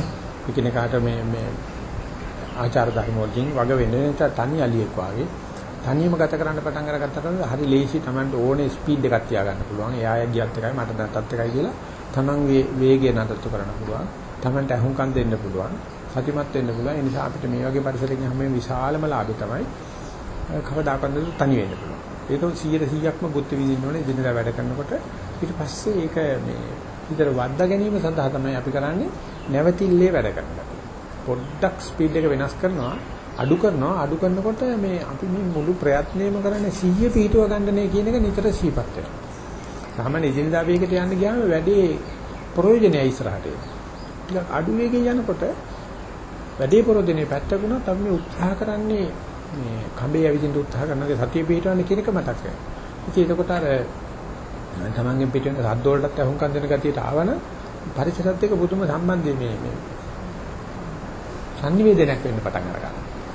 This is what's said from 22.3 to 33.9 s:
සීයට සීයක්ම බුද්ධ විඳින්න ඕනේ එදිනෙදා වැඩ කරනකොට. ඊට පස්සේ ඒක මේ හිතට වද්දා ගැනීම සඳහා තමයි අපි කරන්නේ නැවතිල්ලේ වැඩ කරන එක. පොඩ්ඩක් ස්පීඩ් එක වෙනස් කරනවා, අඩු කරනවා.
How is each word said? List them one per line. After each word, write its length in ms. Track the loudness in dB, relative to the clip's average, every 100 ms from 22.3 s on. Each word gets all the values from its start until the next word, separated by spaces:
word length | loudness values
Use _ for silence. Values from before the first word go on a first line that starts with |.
| 0 0
සීයට 320 | -2 0 0 0
සීයක්ම 380 | 0 -2 -2 -2
බුද්ධ 240 | -2 -2
විඳින්න 320 | 0 2 2
ඕනේ 180 | 0 -2
එදිනෙදා 320 | -2 0 2
වැඩ 160 | 2 0
කරනකොට. 400 | -2 -2 -4 -4 -4 -6 -10 -8
ඊට 180 | -6 -4
පස්සේ 400 | -4 -4 -4 0 0
ඒක 180 | 0 0 0 0
මේ 200 | -2 -6 -8 -10 -10 -12
හිතට 180 | -4 2 2
වද්දා 400 | 2 0 2 2
ගැනීම 300 | 2 2 0
සඳහා 320 | 0 0 0
තමයි 280 | 0 -2 -2
අපි 140 | -2
කරන්නේ 380 | -2 0 -2 -2 -6 -12 -10 -2
නැවතිල්ලේ 640 | 2 4 4 6 6 6
වැඩ 160 | 4 0
කරන 200 | -2 -6
එක. 140 | -8 -10 -12 -12 -12 -12 -8
පොඩ්ඩක් 560 | -4 -4 -4 -2 -2 -2
ස්පීඩ් 380 | -8 0 2 4
එක 100 | 2
වෙනස් 280 | 2 0 0
කරනවා, 360 | 0 0 -2 -4 -8 -12 -10
අඩු 220 | -2 2 4
කරනවා. 380 | 4 4 2